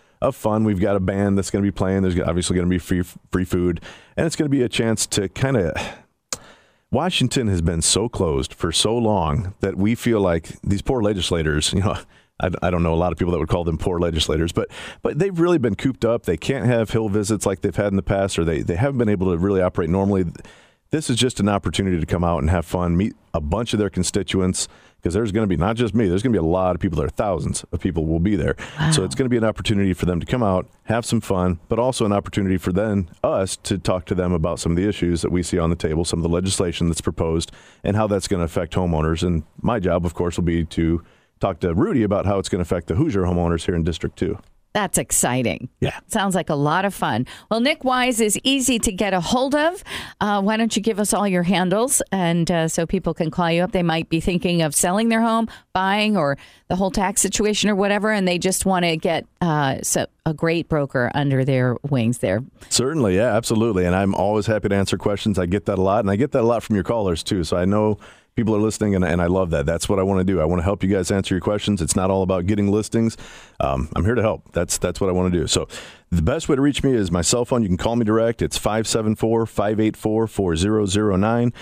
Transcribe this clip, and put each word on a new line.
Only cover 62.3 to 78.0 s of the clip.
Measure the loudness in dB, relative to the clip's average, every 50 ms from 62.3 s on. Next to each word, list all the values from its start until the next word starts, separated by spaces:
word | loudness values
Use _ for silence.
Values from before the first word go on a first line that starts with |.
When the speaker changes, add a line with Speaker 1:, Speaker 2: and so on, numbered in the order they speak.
| 0 -2 -2 -6 -14 _ -10 -4
Speaker 1:
Certainly, | -2 0 0 0 0 2 2 4 4 4
yeah, | 4 4 2
absolutely. | 0 0 0 0 2 2 2 2 2 2
And | 2 2
I'm | 2 2 2 0
always | 0 0 0 0 0 0 0
happy | 0 0 0 0
to | 0
answer | 2 2 0 -2 -2
questions. | 0 -2 -2 0 -2 -2 0 0
I | 0
get | 0 0 0 0
that | -2 0 0
a | 2
lot, | 2 2 2
and | 2 2
I | 2
get | 2 0 0
that | 2 2
a | 2 2
lot | 2 0 0
from | 0 0
your | 0 0
callers, | 0 -2 0 0 0 -2 -2
too. | -2 -2 -2 -2 0
So | 0 0 0
I | 2
know | 2 2 2 2 0 0 -2 -8 -16 -20 -20 _ _ _
people | -2 0 0 2
are | 2
listening, | 2 0 0 0 0 2 2
and, | 2 2
and | 2 2 2
I | 2 2
love | 2 2 2 0
that. | 0 0 0 0
That's | -2 -2 -2 -2
what | 0 0
I | 2
wanna | 2 2 2 2
do. | 2 2 2
I | 2
wanna | 2 0 0 0
help | 0 -2 0 0
you | 0
guys | 0 0 0 0
answer | 0 -2 0 0 -2
your | -2
questions. | 0 0 -2 0 0 -2 0 0 0
It's | -2 0
not | 0 2 2
all | 2 2 2
about | 2 0 0 0 0
getting | 0 0 2 2
listings. | 2 0 0 0 0 0 0 0 -2 -6 -14 -20 -20 -20 -20 -20 _ -4
Um, | -2 -2 0 -2 -4 -4 -4
I'm | -2 0
here | 0 2
to | 2 2
help. | 0 0 -2 -8 -6 -4
That's, | -4 -2 -2 -2 -2
that's | -2 -4 -2 -2
what | -2 0
I | 2
wanna | 2 2 2
do. | 2 0 0
So | 0 -2 -2 -2 -4 -10 -16 -18 -18 -20 -20 _ _
the | -2 0 2
best | 2 0 0 0 0
way | 2
to | 2
reach | 2 2 0 0 0
me | 0 2
is | 2 0 0
my | 0 0
cell | 0 0 0 0 0
phone. | 0 0 0
You | 2 2
can | 0 0
call | 0 0 0
me | 0